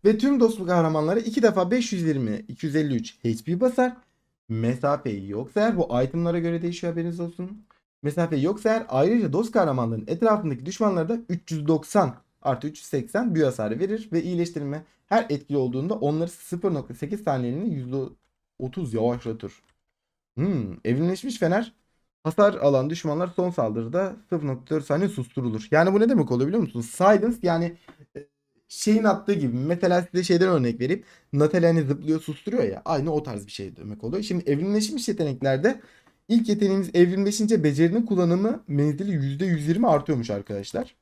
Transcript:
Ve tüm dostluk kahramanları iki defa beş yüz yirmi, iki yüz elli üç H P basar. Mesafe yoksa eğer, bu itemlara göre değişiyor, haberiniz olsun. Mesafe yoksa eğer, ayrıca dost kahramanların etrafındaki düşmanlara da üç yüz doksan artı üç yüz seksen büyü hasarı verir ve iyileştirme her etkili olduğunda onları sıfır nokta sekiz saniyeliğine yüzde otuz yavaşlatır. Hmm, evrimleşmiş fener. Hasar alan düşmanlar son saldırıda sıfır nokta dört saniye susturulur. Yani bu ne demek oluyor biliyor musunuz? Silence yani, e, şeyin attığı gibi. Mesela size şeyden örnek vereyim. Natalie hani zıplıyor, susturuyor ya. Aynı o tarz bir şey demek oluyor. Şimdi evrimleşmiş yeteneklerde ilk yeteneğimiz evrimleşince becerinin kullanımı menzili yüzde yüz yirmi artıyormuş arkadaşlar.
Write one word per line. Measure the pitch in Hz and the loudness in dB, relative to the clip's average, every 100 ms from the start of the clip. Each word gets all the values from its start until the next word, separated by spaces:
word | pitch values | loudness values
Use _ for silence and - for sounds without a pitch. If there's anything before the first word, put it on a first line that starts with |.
Ve | 202 214 | 4 4
tüm | 262 277 | 2 4
dostluk | 233 220 180 | 4 2 0
kahramanları | 175 160 156 156 208 | 2 4 2 2 0
iki | 233 269 | -2 2
defa | 226 185 180 | 2 4 0
beş | 247 240 | 0 -2
yüz | 190 | -2
yirmi, | 160 139 113 104 - | 0 0 -2 -4 -8
iki | 127 156 | -8 -2
yüz | 147 | -2
elli | 151 | 0
üç | 120 113 _ | -2 -4 _
H | 117 113 | -4 -4
P | - 175 | -4 0
basar. | 254 247 254 247 _ _ _ _ - | 0 2 0 -2 _ _ _ _ -8
Mesafe | 113 113 120 143 143 131 | -2 -2 0 -2 -2 -4
yoksa | 101 98 104 135 208 | -8 -6 -8 -4 0
eğer, | 220 185 | 0 0
bu | - 120 | 0 0
itemlara | 131 170 170 170 | 0 0 -2 0
göre | 170 170 | -2 -2
değişiyor, | 170 175 170 | -4 -4 -6
haberiniz | 170 170 170 | -4 -4 -6
olsun. | 170 170 180 214 _ _ _ _ | -8 -8 -12 -12 _ _ _ _
Mesafe | 143 147 170 151 | -4 -2 0 2
yoksa | 156 214 220 | 0 0 0
eğer, | 220 226 | 0 0
ayrıca | 127 160 240 180 | 2 4 4 2
dost | 156 226 | 0 0
kahramanların | 233 165 127 117 113 - | 2 2 2 0 -4 -4
etrafındaki | 170 226 214 165 127 139 | 0 2 2 0 -6 -8
düşmanlara | 190 214 180 160 | -2 0 0 -2
da | 233 233 | -4 -4
üç | 170 - | -8 -4
yüz | 156 147 | -4 2
doksan | 156 - 208 151 113 _ _ | 0 2 0 0 -4 _ _
artı | 135 120 151 | -4 -2 -6
üç | 151 | -10
yüz | - | -6
seksen | 139 117 202 247 | -6 -4 -4 0
büyü | 160 | 2
hasarı | 143 123 107 117 | 2 0 -4 -2
verir | 190 220 220 | -2 -4 -2
ve | 165 | -4
iyileştirme | 175 175 170 165 143 147 - _ _ | -2 -2 -2 -4 -6 -8 -12 _ _
her | 220 226 | 0 0
etkili | 143 - 143 | -6 -2 -2
olduğunda | 127 131 165 | 0 -2 -4
onları | 180 143 156 170 | -2 -2 -2 -4
sıfır | - - 175 190 | -8 -10 -6 -2
nokta | 151 123 | -4 -6
sekiz | 117 147 208 | -10 -8 -6
saniyeliğine | 170 135 123 139 214 | -2 -2 -2 -4 -4
yüzde | 147 123 135 131 - _ _ _ _ | -6 -6 -6 -6 -12 _ _ _ _
otuz | 131 185 143 | -10 -6 -4
yavaşlatır. | 113 117 120 120 110 98 _ _ _ _ _ _ _ _ | 0 0 -2 -6 -8 -12 _ _ _ _ _ _ _ _
Hmm, | - 180 165 101 - | -4 -2 -2 -4 -6
evrimleşmiş | - 127 170 190 269 233 | -2 0 0 -2 -6 -2
fener. | 170 190 233 _ _ _ _ _ | 0 0 -2 _ _ _ _ _
Hasar | 156 160 202 | -4 4 4
alan | 208 143 135 139 | 4 2 4 0
düşmanlar | 170 156 151 180 175 | -4 -2 -2 -2 -2
son | 180 | -2
saldırıda | 175 113 110 113 165 190 - _ | 0 -2 -2 -2 -2 -2 -6 _
sıfır | 170 147 | -4 -2
nokta | 131 - | -6 -4
dört | 156 143 | -4 0
saniye | 151 190 | 0 0
susturulur. | - 123 - 120 110 - | -2 -6 -4 -4 -4 2
Yani | 151 180 | 4 4
bu | 202 | 4
ne | 226 | 4
demek | 233 139 | 4 2
oluyor | 123 139 | 2 2
biliyor | 220 | 0
musunuz? | 180 120 117 | -2 -4 -8
Silence | - 190 208 220 233 | 2 6 6 4 0
yani, | 180 165 170 170 - - 143 - | 0 0 -2 -6 -20 -20 -18 -18
e, | - _ _ _ _ | -18 _ _ _ _
şeyin | - - 214 | -4 2 4
attığı | 214 185 - | 4 0 0
gibi. | 196 135 120 | 0 0 0
Mesela | 143 175 185 180 175 | -2 0 2 2 0
size | 175 | -4
şeyden | 175 170 185 | 2 4 4
örnek | 165 123 117 | 4 2 0
vereyim. | 123 190 - - _ | -2 -2 -6 -20 _
Natalie | 143 151 185 170 | 2 2 4 4
hani | 165 | 4
zıplıyor, | 135 143 147 156 | 0 -2 -2 -2
susturuyor | 156 143 - 233 | -4 -10 -4 -2
ya. | 110 95 | -2 -4
Aynı | - 127 147 | -4 -2 0
o | 151 | -2
tarz | 147 104 101 | -4 -10 -10
bir | |
şey | - 98 - | -12 -12 -12
demek | 104 104 | -14 -10
oluyor. | 113 185 | -6 -6
Şimdi | 214 175 - | -2 -2 0
evrimleşmiş | 143 190 208 214 302 233 | 0 2 0 0 -4 -4
yeteneklerde | 220 151 127 135 135 196 269 - _ _ _ - | -2 -2 0 0 2 0 -2 -14 _ _ _ 0
ilk | 233 233 | 2 2
yeteneğimiz | 208 202 196 180 | 2 2 2 2
evrimleşince | 175 175 190 202 208 214 220 | 4 4 4 0 0 2 4
becerinin | 151 143 165 214 226 | 2 4 2 2 0
kullanımı | 190 170 180 208 - - | 2 2 2 0 -2 -2
menzili | 143 151 147 202 | 0 0 0 -2
yüzde | 165 139 139 190 | -2 -2 -2 0
yüz | 165 147 | 0 0
yirmi | 170 240 | 2 4
artıyormuş | 147 135 135 113 | 2 2 -2 -2
arkadaşlar. | 101 101 101 98 - - _ | -6 -6 -8 -6 -6 -8 _